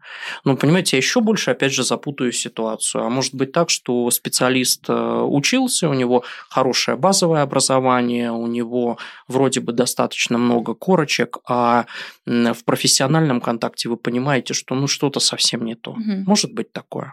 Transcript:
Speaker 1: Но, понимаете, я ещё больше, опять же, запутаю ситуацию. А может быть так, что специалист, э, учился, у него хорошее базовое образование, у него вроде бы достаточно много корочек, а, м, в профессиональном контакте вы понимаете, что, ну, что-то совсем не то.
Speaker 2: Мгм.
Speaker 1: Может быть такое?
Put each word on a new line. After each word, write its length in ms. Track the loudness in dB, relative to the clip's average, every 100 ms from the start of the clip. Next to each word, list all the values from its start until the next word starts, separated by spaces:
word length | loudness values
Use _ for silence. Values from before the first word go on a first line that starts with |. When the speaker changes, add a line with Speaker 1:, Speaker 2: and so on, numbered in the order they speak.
| -18 -14 -12 -4
Speaker 1:
Но, 120 | 0 2
понимаете, 400 | 4 4 4 2
я 20 |
ещё 180 | 2 2
больше, 300 | 2 2 0
опять 220 | 0 0
же, 120 | 0
запутаю 480 | -2 -2 -4 -4 -4
ситуацию. 720 | -2 -6 -4 -4 -4 -4 -2
А 60 | -2
может 240 | -2 -2
быть 180 | -2 -2
так, 160 | 0 0
что 420 | 0 -2 0 0
специалист, 800 | -2 -2 0 2 2 0 -2 -2
э, 40 | -2 0 0 0
учился, 640 | 0 2 0 0 0 0
у 40 |
него 300 | 2 2 2 0 -16 -6
хорошее 480 | 0 2 0 -2 0
базовое 460 | 2 2 2 2
образование, 880 | 2 0 2 2 4 2 2 -2 -2
у 140 | -4 -4
него 520 | -4 -2 -2 -2 -2 -10 -18 -4
вроде 320 | 0 2 0
бы 120 | -2
достаточно 640 | 0 0 0 -2 -2 -2 2
много 360 | 2 2 0
корочек, 640 | -4 0 2 2 0 -2 -4 -2
а, 360 | 2 4 4 2 -6 -14 -12 -2
м, 280 | 2 2
в 100 | 0
профессиональном 760 | -2 0 2 2 4 2 2 0
контакте 480 | -2 -4 -4 -6 -6
вы 80 | -4
понимаете, 560 | -4 -2 0 -2 -2
что, 200 | -6 -4
ну, 120 | -2 -2
что-то 320 | -2 -2 0
совсем 440 | -2 0 -2 -2 -6
не 80 |
то. 180 | -8 -10 -8
Speaker 2:
Мгм. 280 | -4 -2 2
Speaker 1:
Может 280 | 2 0
быть 180 | -4 -10
такое? 400 | -10 -12 -10 -10